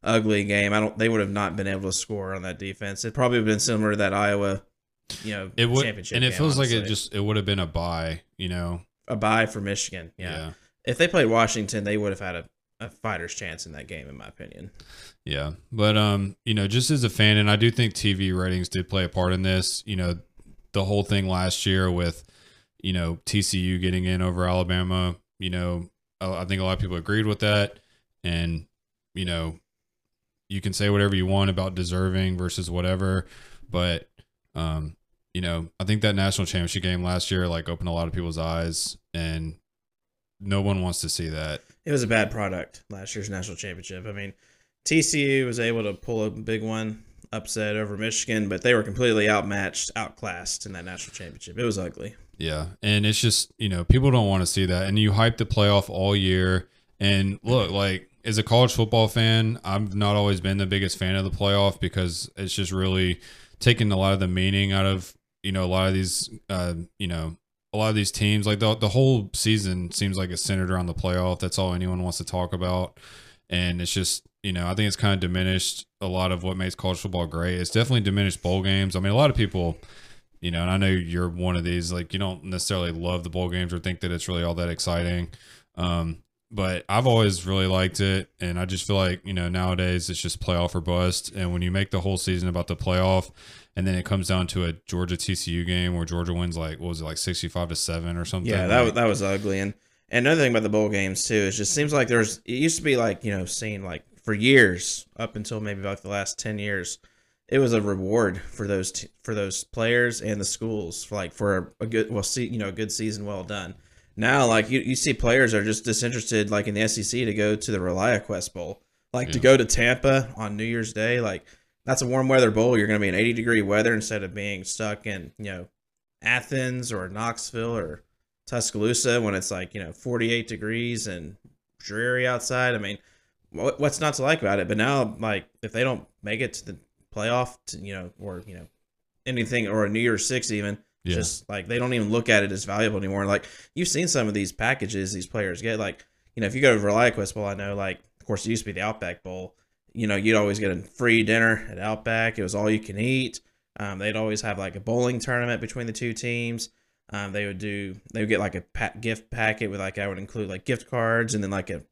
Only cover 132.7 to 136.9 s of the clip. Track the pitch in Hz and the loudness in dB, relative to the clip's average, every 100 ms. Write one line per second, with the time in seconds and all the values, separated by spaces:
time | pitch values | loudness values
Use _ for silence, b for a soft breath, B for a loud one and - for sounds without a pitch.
132.7 | 113 101 104 b b b _ _ 82 127 | 0 -4 -10 b b b _ _ -4 -2
133.7 | - 143 - 151 139 131 160 101 101 92 | 0 -2 0 -2 0 0 2 2 0 0
134.7 | 107 123 139 113 - 110 98 - _ 110 | 0 2 2 0 -2 -4 -4 -8 _ -6
135.7 | 113 131 120 - _ 101 120 127 - - | -2 -2 -2 -10 _ -8 -4 -4 -8 -12
136.7 | 82 _ | -16 _